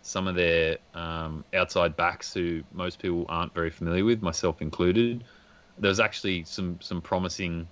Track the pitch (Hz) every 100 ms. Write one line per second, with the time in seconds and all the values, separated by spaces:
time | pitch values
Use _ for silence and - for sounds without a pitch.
0 | - 95 95 90 87 82 80 - _ 87
1 | 82 82 80 78 - 92 90 95 85 78
2 | 87 - - 98 87 82 76 90 90 -
3 | 95 85 - 85 85 - 82 - 82 87
4 | 107 117 92 80 90 80 78 - 90 101
5 | 120 120 120 - _ - _ - 101 98
6 | 107 - 101 90 82 - 90 85 - 90
7 | - 92 90 - 92 82 85